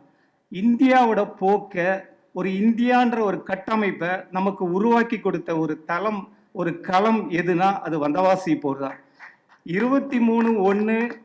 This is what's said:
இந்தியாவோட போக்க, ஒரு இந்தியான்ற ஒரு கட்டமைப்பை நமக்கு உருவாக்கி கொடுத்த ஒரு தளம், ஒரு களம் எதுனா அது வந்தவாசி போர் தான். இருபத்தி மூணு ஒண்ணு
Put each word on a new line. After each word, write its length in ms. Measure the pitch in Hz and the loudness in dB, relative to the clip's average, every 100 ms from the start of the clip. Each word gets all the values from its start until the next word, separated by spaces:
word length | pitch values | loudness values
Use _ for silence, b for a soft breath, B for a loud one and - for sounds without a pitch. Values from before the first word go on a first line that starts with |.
| b b b b - | b b b b -14
இந்தியாவோட 840 | 185 233 233 262 254 233 202 202 - | -2 0 4 4 6 4 2 -2 -2
போக்க, 400 | 190 202 202 180 180 190 - _ _ | 0 0 -2 -4 -2 -2 -8 _ _
ஒரு 160 | 185 185 | -6 -4
இந்தியான்ற 720 | 190 226 220 240 247 240 226 | 0 0 2 2 2 2 0
ஒரு 220 | 208 185 | -2 -2
கட்டமைப்பை 680 | - 190 - 220 202 147 165 190 - | -6 -8 -4 -2 -2 -2 -4 -6 -4
நமக்கு 420 | 185 190 196 180 | -2 -2 -2 -2
உருவாக்கி 480 | 180 233 233 233 208 | 0 2 2 2 -2
கொடுத்த 380 | 196 175 165 165 | -2 -4 -4 -2
ஒரு 260 | 160 156 | -2 -4
தளம், 440 | - 170 214 208 - b b | -6 -4 -4 -6 -10 b b
ஒரு 280 | 185 170 - | -6 -6 -6
களம் 500 | - 185 214 220 180 | 0 2 2 0 0
எதுனா 500 | 170 175 175 190 196 | -2 0 2 2 0
அது 280 | 170 156 143 | -4 -2 0
வந்தவாசி 520 | 170 185 185 180 147 | 2 2 2 0 -2
போர் 180 | 143 135 | -2 -4
தான். 200 | 135 - _ B B B _ _ | -8 -10 _ B B B _ _
இருபத்தி 580 | 175 185 247 277 277 247 | -6 -2 0 0 0 0
மூணு 540 | 226 233 226 220 190 | 2 2 2 2 2
ஒண்ணு 360 | 202 214 220 233 - | 2 0 0 -2 -8